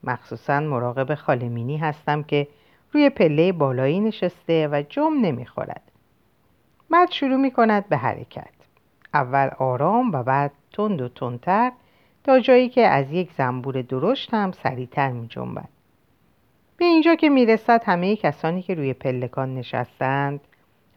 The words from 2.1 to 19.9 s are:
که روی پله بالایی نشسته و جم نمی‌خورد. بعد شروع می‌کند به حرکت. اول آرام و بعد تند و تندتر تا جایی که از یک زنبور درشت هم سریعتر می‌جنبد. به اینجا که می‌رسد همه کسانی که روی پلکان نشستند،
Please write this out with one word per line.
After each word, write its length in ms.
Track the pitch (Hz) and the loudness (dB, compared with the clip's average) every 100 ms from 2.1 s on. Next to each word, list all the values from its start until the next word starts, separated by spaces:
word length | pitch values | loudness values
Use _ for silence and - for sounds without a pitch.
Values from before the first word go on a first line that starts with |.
| 147 | -4
که 260 | 147 147 143 _ _ _ _ | -2 -2 -2 _ _ _ _
روی 180 | 294 285 | 2 2
پله 420 | 269 175 147 170 | 4 2 4 2
بالایی 480 | 180 139 127 135 170 | 2 0 0 0 0
نشسته 680 | 220 208 180 - - 165 151 | -2 -2 -6 -6 -2 0 0
و 140 | 147 147 | -2 -4
جم 240 | - 311 302 | -2 0 2
نمی‌خورد. 600 | 214 123 123 - - - _ _ _ _ _ _ _ _ _ _ _ | 0 -2 -8 -10 -10 -12 _ _ _ _ _ _ _ _ _ _ _
بعد 200 | 330 349 | 2 2
شروع 260 | - 269 262 | 0 0 2
می‌کند 520 | 269 254 226 208 202 | 0 2 2 2 0
به 80 | 139 | -2
حرکت. 560 | 120 107 120 - - _ _ _ _ _ _ | -2 -4 -10 -16 -16 _ _ _ _ _ _
اول 360 | 151 127 135 135 - | -2 0 0 0 0
آرام 540 | 131 127 147 220 254 | -4 0 0 0 0
و 100 | 151 | -2
بعد 300 | 120 135 143 _ _ | 0 0 0 _ _
تند 300 | - 208 190 | -6 -4 -4
و 60 | 123 | -6
تندتر 640 | - 127 120 - 196 247 247 _ _ _ _ | -8 -8 -8 -2 0 0 -4 _ _ _ _
تا 160 | - 262 | 2 4
جایی 280 | 240 254 254 | 6 4 4
که 180 | 247 226 | 2 4
از 260 | 139 135 | 2 0
یک 200 | 160 180 | -4 -6
زنبور 500 | - 131 127 127 131 | -4 -4 -2 -6 -6
درشت 520 | 123 127 160 269 - | -4 -2 -2 -2 -2
هم 180 | 226 196 | -4 -4
سریعتر 580 | 180 - 127 123 - 139 | -4 -6 -6 -8 -2 -2
می‌جنبد. 580 | 123 117 - 123 110 - _ _ _ _ _ _ _ _ _ _ _ | -2 -10 -10 -10 -10 -14 _ _ _ _ _ _ _ _ _ _ _
به 80 | |
اینجا 300 | 349 330 311 | 2 4 4
که 140 | 320 311 | 4 4
می‌رسد 540 | 277 233 220 - 233 | 4 4 2 4 2
همه 320 | 233 175 185 214 | 2 0 0 0
کسانی 460 | 156 147 160 180 | -2 -2 -4 -4
که 120 | 180 | -6
روی 180 | 180 139 | -4 -4
پلکان 640 | 127 143 127 123 - 131 | -4 -4 -4 -6 -6 -6
نشستند، 840 | 131 123 123 127 | -6 -6 -6 -6